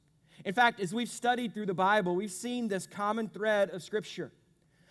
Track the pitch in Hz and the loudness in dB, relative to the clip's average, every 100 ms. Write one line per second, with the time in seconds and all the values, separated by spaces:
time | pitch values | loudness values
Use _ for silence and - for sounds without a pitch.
0 | _ _ _ - - 196 240 226 190 220 | _ _ _ -14 -4 4 4 4 -2 -2
1 | 240 - 240 247 240 214 208 180 190 214 | -4 -2 0 0 -2 -4 -4 2 4 4
2 | 180 175 208 - 240 247 233 196 180 - | 4 0 -2 -6 -6 -4 -2 -2 -4 -4
3 | 208 220 220 180 214 208 196 175 - 214 | -2 0 -4 -2 0 4 2 0 -4 -4
4 | - - 143 _ _ _ _ _ _ | -4 -8 -10 _ _ _ _ _ _